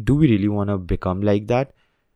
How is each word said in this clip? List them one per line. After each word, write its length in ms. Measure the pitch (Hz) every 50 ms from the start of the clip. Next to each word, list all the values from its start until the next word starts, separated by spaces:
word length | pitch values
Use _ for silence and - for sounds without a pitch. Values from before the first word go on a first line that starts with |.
| 110
do 120 | 107 135
we 160 | 147 160 143
really 180 | 110 98 98 104
wanna 280 | 104 104 101 101 101
become 460 | 95 90 85 95 - - 92 90 95 101
like 240 | 104 101 104 107
that? 260 | 104 117 123 139 - _ _ _ _ _ _ _ _ _